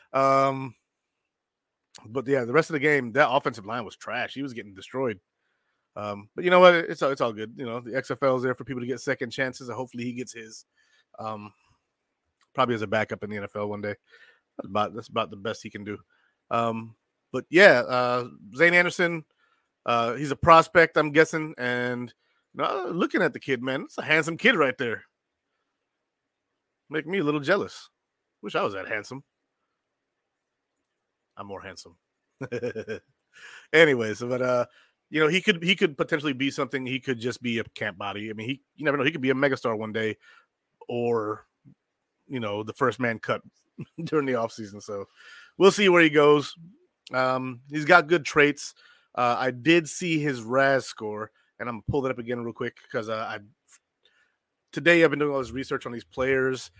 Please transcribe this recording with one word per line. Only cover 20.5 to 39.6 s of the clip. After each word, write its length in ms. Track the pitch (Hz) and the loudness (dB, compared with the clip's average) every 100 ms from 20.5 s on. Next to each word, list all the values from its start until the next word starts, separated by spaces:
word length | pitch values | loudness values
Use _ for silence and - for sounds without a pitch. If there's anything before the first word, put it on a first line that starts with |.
| 165 160 175 160 165 | 8 8 4 4 2
I'm 140 | 151 | 2
guessing, 420 | 147 160 160 156 - | 4 4 2 -6 -6
and, 520 | 123 123 123 123 123 _ _ _ _ 123 | -4 -2 -2 -4 -8 _ _ _ _ -6
you 80 | |
know, 240 | 151 381 359 | -4 -2 -4
looking 300 | 175 311 277 | -2 -2 0
at 120 | 160 | 0
the 60 | - | -2
kid, 220 | - 127 | -4 -4
man, 220 | 131 135 | -2 -6
it's 160 | 262 - | -6 -10
a 40 | |
handsome 320 | 123 156 151 165 | 0 0 0 2
kid 200 | 233 202 | 2 4
right 200 | 135 123 | 2 0
there. 240 | 120 107 - _ _ _ _ _ _ _ _ _ _ _ _ _ _ _ _ _ _ | -6 -6 -12 _ _ _ _ _ _ _ _ _ _ _ _ _ _ _ _ _ _
Make 160 | 156 151 | -8 -4
me 140 | 196 | -2
a 40 | |
little 160 | 147 151 | 0 -2
jealous. 500 | 139 196 95 - - _ _ _ _ _ | 0 0 -2 -10 -20 _ _ _ _ _
Wish 140 | 104 156 | -8 -4
I 80 | |
was 100 | 185 | -4
that 140 | 98 92 | -4 -8
handsome. 360 | 107 - 131 - _ _ _ _ _ _ _ _ _ _ _ _ _ _ _ _ _ _ _ _ - | -8 -8 -16 -18 _ _ _ _ _ _ _ _ _ _ _ _ _ _ _ _ _ _ _ _ -20
I'm 80 | 101 | -14
more 160 | 95 | -14
handsome. 360 | 98 90 - 82 _ _ _ _ | -14 -18 -20 _ _ _ _ _
<laughs> 100 | 131 120 120 110 101 101 _ _ _ - - - - | -10 -8 -8 -10 -10 -12 _ _ _ -20 -20 -20 0
Anyways, 480 | 156 160 127 110 104 | 6 6 6 -2 -4
but, 200 | 120 127 | -6 -4
uh, 240 | 127 123 120 _ _ _ _ | 0 0 -2 _ _ _ _
you 100 | 151 | 0
know, 60 | 156 | 2
he 120 | 180 | 2
could, 240 | 214 170 | 0 0
he 120 | 175 196 | 0 0
could 220 | 175 143 | 0 0
potentially 360 | 165 156 147 | -2 -2 -2
be 160 | 127 139 | -2 -4
something. 360 | 135 131 135 127 | -4 -4 -4 -4
He 140 | 131 | -6
could 200 | 135 120 | -4 -4
just 240 | 120 117 | -4 -6
be 160 | 123 113 | -4 -4
a 40 | |
camp 340 | 107 - 107 90 | -6 -8 -8 -6
body. 340 | 101 101 107 | -10 -8 -10
I 20 | |
mean, 160 | 107 110 | -10 -8
he, 120 | 139 _ - | -10 _ -6
you 100 | 151 | -2
never 120 | 143 | 0
know. 60 | |
He 80 | 131 | 0
could 100 | 160 | 0
be 100 | 131 | -2
a 40 | 131 | 2
megastar 420 | 143 131 | 0 0